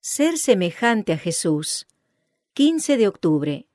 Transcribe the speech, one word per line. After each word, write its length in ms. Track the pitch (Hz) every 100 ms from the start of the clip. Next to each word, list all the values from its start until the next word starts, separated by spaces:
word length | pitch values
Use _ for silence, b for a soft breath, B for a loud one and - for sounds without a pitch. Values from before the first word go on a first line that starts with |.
Ser 380 | - - 302 330
semejante 720 | - 214 175 - 233 233 208
a 60 | 160
Jesús. 680 | - 165 170 151 151 - - _ _ _ _ _ _
Quince 420 | - 285 330 302 277
de 120 | 214
octubre. 580 | - 180 156 143 143 -